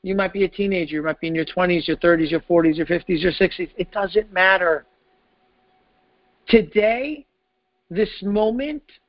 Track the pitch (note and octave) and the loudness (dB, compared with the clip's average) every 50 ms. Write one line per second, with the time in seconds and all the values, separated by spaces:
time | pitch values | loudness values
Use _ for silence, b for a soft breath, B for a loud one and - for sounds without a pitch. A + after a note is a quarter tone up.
0 | - F#3 F#3+ G3 F#3+ F#3 F#3 G3 G3 F3+ - - G3+ G3 G3 F#3 E3 C#3+ D3+ D3+ | -6 -4 -2 -2 -2 -2 0 0 -2 -2 0 -2 -2 -2 0 -2 -2 -4 -4 -4
1 | D3+ D#3+ D3+ _ - E3 E3 D#3+ D#3+ D3 - - F3+ F3+ F3 E3+ D#3 - D#3 - | -4 -4 -4 _ -4 -4 -2 -2 -4 -4 -2 0 0 2 2 0 0 -2 -4 2
2 | - F3 E3+ E3 D#3+ D3 E3 D#3+ - _ F3 E3+ E3 D#3+ D#3 D#3+ E3 D3+ F3 E3+ | 4 4 4 4 2 0 -2 -4 -2 _ 2 4 4 4 0 0 -2 -2 -2 -4
3 | - - F#3 D3+ D#3+ F#3 D#3 - G3 F3+ - - F3+ D#3+ _ - F#3 - - G#3+ | -2 -2 -2 0 0 0 2 2 0 0 0 -4 -10 -12 _ -8 -10 -6 -4 -6
4 | G3+ F#3 F3 G#3 G#3+ G#3+ G3 F3+ F#3 F#3+ F#3+ F#3+ F3+ E3+ D#3+ C#3+ - _ _ _ | -6 0 -2 -2 -2 -2 0 2 4 4 4 4 2 0 0 -2 -4 _ _ _
5 | _ _ _ _ _ _ _ _ _ _ _ _ _ _ _ _ _ _ _ _ | _ _ _ _ _ _ _ _ _ _ _ _ _ _ _ _ _ _ _ _
6 | _ _ _ _ _ _ _ _ _ - - A3+ G#3 D3+ - G#3 G#3 A3 A3+ B3 | _ _ _ _ _ _ _ _ _ 2 2 2 2 2 0 2 2 2 0 -2
7 | C4 D4 D4+ D4 C#4 _ _ _ _ _ _ _ _ _ _ _ _ _ E3+ F#3 | -4 -8 -8 -12 -14 _ _ _ _ _ _ _ _ _ _ _ _ _ -4 -4
8 | G#3+ G3 - - - G3+ G3+ G#3 G#3+ A3 A3+ B3 C#4 D4+ D4+ D4 _ _ - _ | -4 -4 -4 -8 -6 -2 0 0 0 0 -2 -4 -6 -6 -8 -10 _ _ -20 _
9 | _ | _